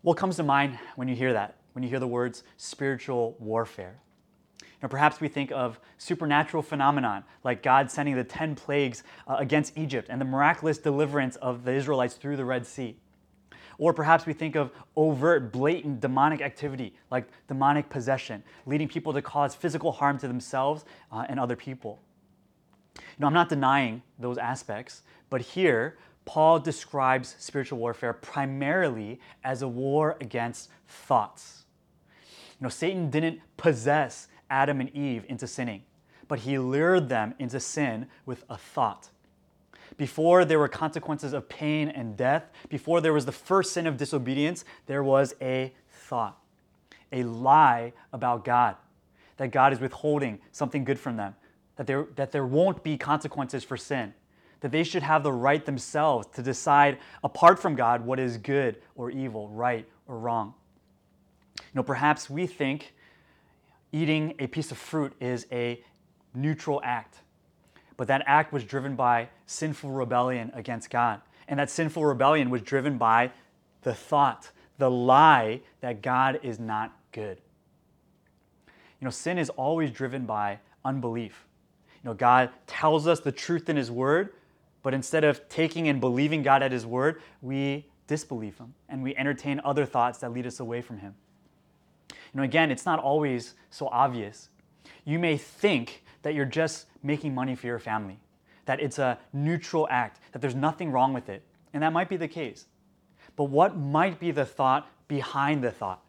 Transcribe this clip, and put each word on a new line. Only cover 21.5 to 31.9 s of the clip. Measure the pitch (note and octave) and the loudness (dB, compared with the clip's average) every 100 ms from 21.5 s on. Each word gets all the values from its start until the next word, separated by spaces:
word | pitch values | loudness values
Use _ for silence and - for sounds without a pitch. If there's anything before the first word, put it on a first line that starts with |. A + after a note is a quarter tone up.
| A#2 | -4
people. | - C3 A2 G#2 _ _ _ _ _ _ _ _ _ - | -8 -12 -12 -14 _ _ _ _ _ _ _ _ _ -20
You | - - | -20 -2
know, | C#3+ | 2
I'm | |
not | E3 F3 | 4 4
denying | C#3+ C3 C#3 B2 A#2 _ - | 2 4 2 2 -4 _ -10
those | A#2+ B2 | -8 -6
aspects, | A#2+ B2+ - G#2+ B2 - _ - _ | -6 -6 -8 -10 -10 -20 _ -20 _
but | C3 | -6
here, | - F#3 F3+ A#2 C#3 - - _ | -6 2 4 4 0 -8 -20 _
Paul | - D#3+ D#3+ E3 | -6 4 6 6
describes | D#3+ - - C#3+ C3 C3 B2 - | 2 -6 -6 0 2 2 -2 -16
spiritual | - C#3+ B2+ B2 | -8 -6 -6 -4
warfare | A#2 A#2 A#2+ | -4 -4 -6
primarily | A#2 - - C3+ C3+ C#3 F3+ E3+ A2+ G#2 B2 - - | -6 -8 -4 -4 -4 -2 0 0 -2 -8 -12 -18 -10
as | C3 B2+ | -6 -4
a | C3+ | -4
war | A#2+ C3+ D3 D#3 D#3 | -4 0 2 2 -2
against | A#2+ A#2+ A#2 - - - _ | -6 -6 -6 -8 -18 -20 _
thoughts. | - - B2+ G2+ - - - _ _ _ | -20 2 2 2 -10 -20 -20 _ _ _